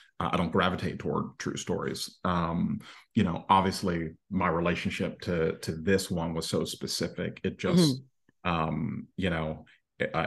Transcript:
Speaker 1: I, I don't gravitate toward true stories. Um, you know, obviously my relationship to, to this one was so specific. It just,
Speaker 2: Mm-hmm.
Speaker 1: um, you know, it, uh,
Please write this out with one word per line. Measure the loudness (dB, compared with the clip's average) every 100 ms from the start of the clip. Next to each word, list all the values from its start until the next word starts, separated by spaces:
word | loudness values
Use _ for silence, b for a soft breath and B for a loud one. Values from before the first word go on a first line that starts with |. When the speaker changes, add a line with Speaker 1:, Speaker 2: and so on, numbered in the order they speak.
| b -4
Speaker 1:
I, | 0
I | 0
don't | 2
gravitate | 4 2 2 -4 -4
toward | -2 -2 -4 -6
true | -6 -4
stories. | -4 -2 -2 -6 -8 -4
Um, | 0 0 0 0 0 -2 B B B
you | 2
know, | 2 2 4
obviously | 6 4 0 0 0 -4 -8 -4
my | 0 2
relationship | 2 2 0 -2 -2 -4 -4
to, | -2 0 0 -2
to | -6
this | -2 2 2 2
one | -2 -2
was | -2 -2
so | -2
specific. | -2 -6 -6 -4 -4 -4 -6 -4
It | -6 -2
just, | 2 6 6 2 -6 _ _ _
Speaker 2:
Mm-hmm. | -2
Speaker 1:
um, | 0 0 -2 -4 -6 -10 -4
you | -2
know, | 0 -4 -6 -12 b _ -6
it, | -2
uh, | -2